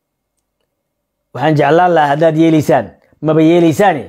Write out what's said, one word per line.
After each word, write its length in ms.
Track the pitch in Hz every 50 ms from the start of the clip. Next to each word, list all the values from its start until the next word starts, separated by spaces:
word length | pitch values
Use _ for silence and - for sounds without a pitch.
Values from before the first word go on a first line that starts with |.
| _ _ _ _ _ _ _ _ _ _ _ _ _ _ _ _ _ _ _ _ _ _ _ _ _ _ -
Waxaan 200 | 120 135 156 160
jeclaan 360 | 143 147 139 151 170 180 180 175
lahaa 140 | 160 151 143
haddaad 260 | 143 151 165 165 156
yeelaysaan, 500 | 156 165 165 160 156 143 - 156 131 110 - - _ _ _ _ _ -
maba 200 | 151 156 160 160
yeelaysaane. 640 | 160 170 175 170 165 143 - 208 196 170 139 104